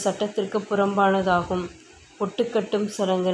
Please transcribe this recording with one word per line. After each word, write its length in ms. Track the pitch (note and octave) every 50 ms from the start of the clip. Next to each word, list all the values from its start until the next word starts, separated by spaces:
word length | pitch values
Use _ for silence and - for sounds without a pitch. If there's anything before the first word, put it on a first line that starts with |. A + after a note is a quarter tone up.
| -
சட்டத்திற்கு 540 | G3 F#3+ - G#3 G#3 - A3 G3 F#3+ - G#3 G3 -
புறம்பானதாகும். 960 | G#3+ G3 G3 G3+ G3 G3+ G3 G3 F#3+ G3 F3+ F#3 F3+ F3 E3+ - F#3 F3+ E3+ F3 - - - - - - - - - -
பொட்டுக்கட்டும் 680 | G#3 F#3+ - - A3+ A#3 - G#3+ F#3+ - - G3+ G#3+ G3+ -
சடங்கு 340 | - G3 F#3 F#3 F#3 F3+ F#3